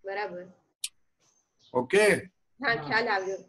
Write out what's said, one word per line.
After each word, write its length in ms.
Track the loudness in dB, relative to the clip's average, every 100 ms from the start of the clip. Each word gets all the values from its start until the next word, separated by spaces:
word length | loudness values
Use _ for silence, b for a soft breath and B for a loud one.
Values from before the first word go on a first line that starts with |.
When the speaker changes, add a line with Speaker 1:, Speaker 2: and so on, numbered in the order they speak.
Speaker 1:
બરાબર. 400 | -8 -8 -6 -10 -14 -20 _ _ -14 _ _ _ _ _ _ _ _
Speaker 2:
ઓકે? 400 | -4 2 4 6 4 -2 _ _ _
Speaker 1:
હા, 100 | -4
ખ્યાલ 320 | -2 0 -2 0
આવ્યો. 300 | -2 -2 -8